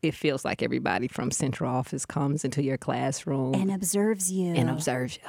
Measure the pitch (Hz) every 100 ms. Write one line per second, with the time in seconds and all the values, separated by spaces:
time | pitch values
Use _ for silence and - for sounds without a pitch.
0 | 156 - 151 139 - - - 123 - 92
1 | 131 - 123 - 135 117 131 127 127 135
2 | - 156 139 147 135 139 139 131 - 123
3 | 135 135 - 135 131 135 190 190 185 202
4 | 214 208 185 185 180 165 123 135 156 127
5 | 127 -